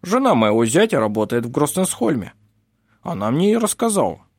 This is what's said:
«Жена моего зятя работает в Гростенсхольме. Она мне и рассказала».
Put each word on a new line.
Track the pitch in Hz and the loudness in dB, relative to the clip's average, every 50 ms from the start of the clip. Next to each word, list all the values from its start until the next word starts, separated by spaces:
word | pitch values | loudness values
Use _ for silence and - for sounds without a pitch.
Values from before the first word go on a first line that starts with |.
«Жена | - 180 202 254 269 262 190 | -4 -2 -2 0 2 2 2
моего | 120 110 104 104 113 117 | 4 4 4 4 2 2
зятя | 113 110 170 214 220 - 139 | 2 4 2 2 2 2 0
работает | 110 107 104 110 107 101 - 120 117 | 0 0 0 -2 -2 0 -2 -4 -4
в | 120 | -4
Гростенсхольме. | 123 143 147 143 - 185 185 185 - - 247 220 165 120 92 - - _ _ _ _ _ _ _ _ _ _ _ _ _ | -2 -2 -2 -2 0 -2 -2 -2 -2 -4 -2 -2 -2 -2 -4 -10 -14 _ _ _ _ _ _ _ _ _ _ _ _ _
Она | _ - 170 92 101 107 | _ -10 -8 -4 -2 -2
мне | 123 151 180 208 | 0 2 2 2
и | 214 | 2
рассказала». | 233 226 208 - _ 233 233 208 196 135 92 - - _ _ _ | 2 0 -2 -2 _ -2 -2 0 0 -2 -2 -4 -8 _ _ _